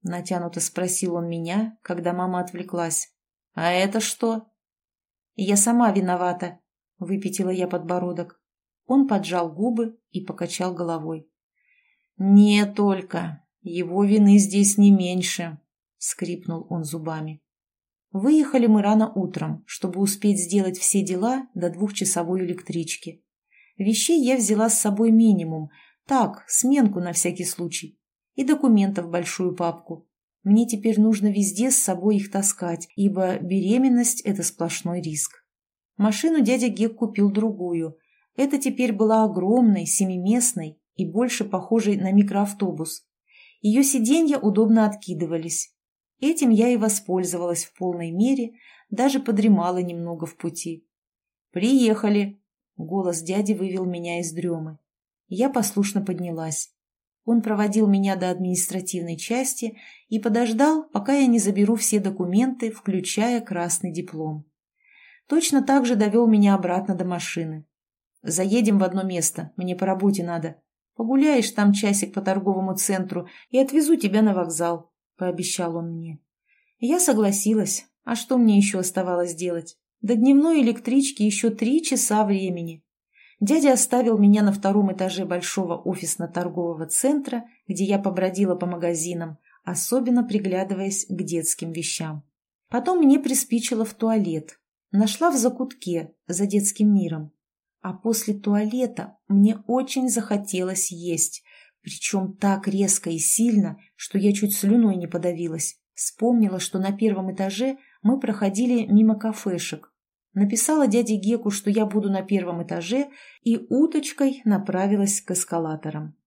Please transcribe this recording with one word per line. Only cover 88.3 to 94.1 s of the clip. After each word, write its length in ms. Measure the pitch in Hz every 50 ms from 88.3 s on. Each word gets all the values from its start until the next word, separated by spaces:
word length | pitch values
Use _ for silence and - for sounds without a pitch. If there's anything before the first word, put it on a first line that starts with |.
| 180 185 202 190 180
по 120 | 175 -
магазинам, 720 | 180 175 170 170 175 170 165 160 175 175 170 170 165 156 _ _ _ _ _ _
особенно 580 | - 180 - - - - 254 240 233 247 240 240
приглядываясь 840 | 240 196 208 202 190 180 185 190 190 196 190 196 196 196 - -
к 160 | - 190 170 175
детским 480 | 156 165 170 160 - - - - 165 165
вещам. 500 | 170 165 160 - - 165 156 156 151 - _ _ _ _ _ _ _ _ _
Потом 300 | - 247 247 359 370 359
мне 200 | 320 277 269 277
приспичило 680 | - 254 262 - - - - 233 226 - 254 220 220
в 100 | 220 -
туалет. 640 | _ - 226